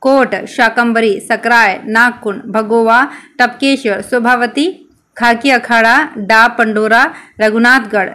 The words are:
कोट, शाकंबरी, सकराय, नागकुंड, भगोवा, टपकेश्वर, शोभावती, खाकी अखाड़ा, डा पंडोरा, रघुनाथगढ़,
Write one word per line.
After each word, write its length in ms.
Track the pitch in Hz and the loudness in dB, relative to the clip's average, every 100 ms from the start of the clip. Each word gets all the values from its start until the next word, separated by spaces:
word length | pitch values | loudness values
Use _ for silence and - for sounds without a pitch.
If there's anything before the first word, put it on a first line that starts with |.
कोट, 440 | 262 269 254 190 - | 0 2 0 -4 -8
शाकंबरी, 720 | - 226 233 233 226 226 196 | -2 -2 0 0 0 0 -2
सकराय, 580 | - 220 233 240 214 185 - | -4 -4 0 2 2 -2 -4
नागकुंड, 560 | 220 240 233 214 196 233 | 0 0 0 -8 -8 -6
भगोवा, 500 | 208 214 233 226 233 277 - - - | -4 -2 0 2 2 2 -4 -12 -2
टपकेश्वर, 600 | 247 - 277 269 233 196 | -2 -2 -2 -2 -2 -4
शोभावती, 640 | 208 247 233 247 240 269 330 - _ _ _ - | -4 -2 0 0 0 -2 -4 -4 _ _ _ -2
खाकी 340 | 240 233 277 | 0 0 2
अखाड़ा, 480 | 247 233 233 226 262 302 226 | 0 0 2 4 2 0 -6
डा 280 | 196 220 233 | 0 2 2
पंडोरा, 560 | 233 220 214 214 233 294 - - - | 2 -2 0 2 2 2 -4 -16 -4
रघुनाथगढ़, 680 | 214 220 240 254 220 208 180 | -2 2 2 2 0 -4 -4